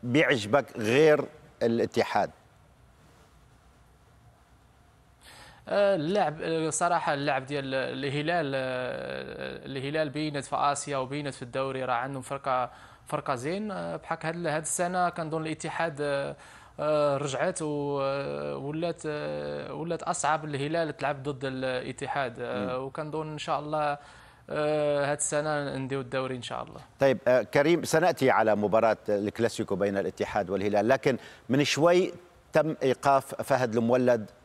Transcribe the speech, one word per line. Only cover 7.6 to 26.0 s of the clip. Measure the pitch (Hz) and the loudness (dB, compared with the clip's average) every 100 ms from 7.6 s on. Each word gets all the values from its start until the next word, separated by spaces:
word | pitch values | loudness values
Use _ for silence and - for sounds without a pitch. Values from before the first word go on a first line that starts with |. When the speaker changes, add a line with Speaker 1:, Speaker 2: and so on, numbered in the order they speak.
| 135 131 | -2 -2
Speaker 2:
الهلال، | 127 127 139 139 151 175 147 135 | -2 -4 -4 -2 -2 0 0 -2
آه، | 131 127 127 - - 67 131 - 135 - - | -4 -4 -6 -6 -8 -8 -8 -10 -10 -10 -10
الهلال | 135 135 156 156 | -8 -4 -2 -2
بينت | 139 151 143 131 | -2 -4 -6 -4
في | 135 | 0
آسيا | 139 143 - 139 | 0 0 -4 -4
وبينت | 127 143 143 | -4 -6 -6
في | 127 | -8
الدوري، | 127 135 135 131 127 | -8 -4 -4 -4 -2
راه | |
عندهم | 120 131 139 | -2 -2 -8
فرقة، | 127 139 - 127 120 - - - - | -8 -8 -2 -2 -2 -8 -20 -20 -8
فرقة | 151 - 131 | -6 -4 -4
زين. | 131 190 214 | -4 -6 -6
آه، | 185 170 165 | -8 -8 -8
بحال | - 165 | -6 -6
هاد، | 160 165 170 | -6 -4 -2
هاد | 151 | -4
السنة | 156 - 175 180 175 | -4 -2 -2 0 -2
كنظن | 170 160 160 156 | -2 -6 -4 -4
الاتحاد، | 156 160 - 170 143 | -6 -6 -4 -4 -2
آه، | 147 139 143 143 - - - - | -2 -2 -4 -8 -16 -20 -20 -6
آه، | 151 151 147 139 | 0 2 4 2
رجعت | 143 131 165 175 | -2 -2 -2 -2
و، | 156 147 143 143 | -4 -4 -2 -2
آه، | 139 139 139 143 147 143 | -2 -2 -4 -6 -6 -6
ولات، | 139 156 170 165 156 | -6 -4 -4 -6 -6
آه، | 151 151 147 147 147 143 | -6 -6 -6 -6 -8 -8
ولات | 139 165 165 | -8 -6 -4
أصعب | - 175 139 156 151 | -4 -2 0 0 -2
الهلال | 143 143 165 160 143 | -6 -2 -2 -2 -2
تلعب | 139 139 | -4 -4
ضد | 135 135 135 | -6 -6 -6
الاتحاد. | 131 131 127 131 127 135 143 131 120 | -4 -4 -4 -6 -8 -6 -4 -4 -6
آه، | 120 123 127 127 | -6 -4 -4 -4
Speaker 1:
مم. | |
Speaker 2:
وكنظن | 135 135 151 156 156 | -6 -8 -8 -6 -6
إن | 151 | -8
شاء | - 143 | -4 -4
الله، | 151 156 147 143 - - - - - | -2 -2 -2 -4 -8 -20 -20 -20 -8
آه، | 143 151 151 147 143 139 | -2 2 2 2 2 2
هاد | 147 | 0
السنة | - 151 151 151 143 135 | 0 0 0 -2 -2 -4
نديو | 131 135 | -4 -4